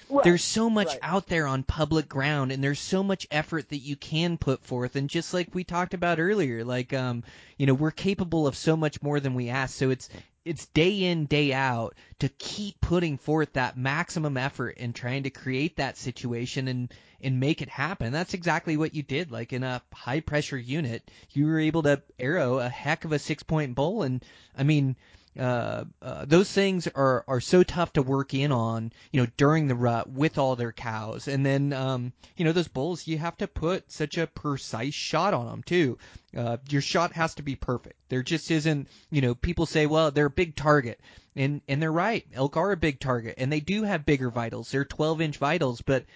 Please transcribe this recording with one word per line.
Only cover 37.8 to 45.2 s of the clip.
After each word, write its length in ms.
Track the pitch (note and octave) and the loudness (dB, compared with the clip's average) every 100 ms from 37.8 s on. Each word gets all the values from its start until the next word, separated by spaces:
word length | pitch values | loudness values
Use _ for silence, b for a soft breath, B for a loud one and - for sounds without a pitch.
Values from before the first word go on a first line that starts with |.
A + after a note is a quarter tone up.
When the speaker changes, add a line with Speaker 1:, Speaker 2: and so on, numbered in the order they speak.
| - - - | -6 -20 -6
Speaker 2:
There 140 | C3 | -4
just 280 | B2 D#3+ - | 0 -2 0
isn't, 380 | D#3+ D#3 D3 C3 b b | 2 2 0 -2 b b
you 100 | D3+ | 2
know, 140 | B2+ | 2
people 320 | A#2+ - E3+ E3 | 2 0 0 2
say, 180 | D#3+ | 4
"Well, 260 | D3+ D#3 D#3+ | 4 4 4
they're 160 | C#3 D3 | 4 2
a 40 | |
big 260 | D#3+ F3 - | 2 -2 2
target." 440 | D3 D3 A#2 - b b b | 4 6 4 -4 b b b
And, 280 | - C3+ D3 - | -2 0 -2 -2
and 140 | C#3 | -2
they're 120 | D#3+ | 0
right. 340 | D#3+ G3 A3+ - | 0 0 -2 -4
Elk 240 | A#2 C#3 D#3+ | -4 -2 0
are 140 | F#3+ | 0
a 40 | F#3+ | 2
big 240 | D#3+ C3+ | 0 0
target, 360 | C#3 B2 A2+ - | 0 -2 -2 -4
and 120 | C3 | -2
they 100 | D3+ | -2
do 240 | D3+ G3+ | 0 0
have 200 | G#3+ F3+ | 0 0
bigger 260 | D3 C#3+ B2+ | 2 2 2
vitals. 400 | A#2 A#2 A2+ A2+ | -2 -4 -6 -4
They're 140 | C3+ | -2
twelve 380 | C#3 - D#3 D#3 | -2 0 0 0